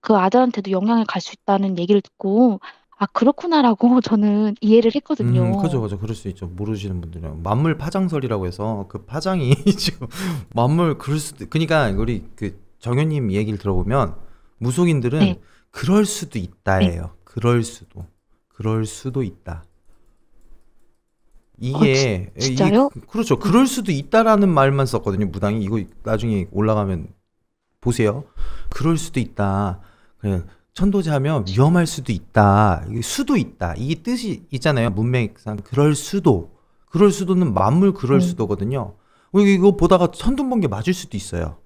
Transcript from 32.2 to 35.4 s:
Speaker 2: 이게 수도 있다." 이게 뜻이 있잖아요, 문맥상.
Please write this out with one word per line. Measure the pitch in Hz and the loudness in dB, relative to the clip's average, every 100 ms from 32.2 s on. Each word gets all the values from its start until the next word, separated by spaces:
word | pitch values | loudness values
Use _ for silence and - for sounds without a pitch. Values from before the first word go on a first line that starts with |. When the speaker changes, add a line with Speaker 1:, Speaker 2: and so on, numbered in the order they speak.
| - 113 104 101 107 82 80 | 0 4 6 6 4 0 -4
Speaker 2:
이게 | 113 | -8
수도 | 117 - 277 247 | -6 -6 0 0
있다." | - - 87 87 | 0 -6 -8 -6
이게 | 131 160 | -6 -6
뜻이 | - 247 214 - - | -4 -6 -6 -8 -8
있잖아요, | 135 160 135 117 | -4 0 0 0
문맥상. | 98 117 127 110 - | 0 0 0 -2 -8